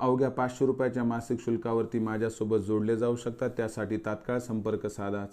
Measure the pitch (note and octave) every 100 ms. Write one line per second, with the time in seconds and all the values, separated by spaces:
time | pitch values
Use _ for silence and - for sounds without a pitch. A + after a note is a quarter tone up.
0 | B2+ B2+ C3 B2+ B2 - C3+ B2+ B2+ B2+
1 | A#2 A#2 - A#2+ - A2+ A#2 A2+ A2 A#2
2 | A2 A2 A2+ - A2 A2 F#2+ G#2+ G#2+ A2+
3 | A#2+ A#2+ A#2+ A2+ B2 A#2+ A2 A2+ G#2 A2
4 | G#2+ G#2+ - B2 B2 A2 G#2+ G#2+ G#2 -
5 | G2+ G2+ G2+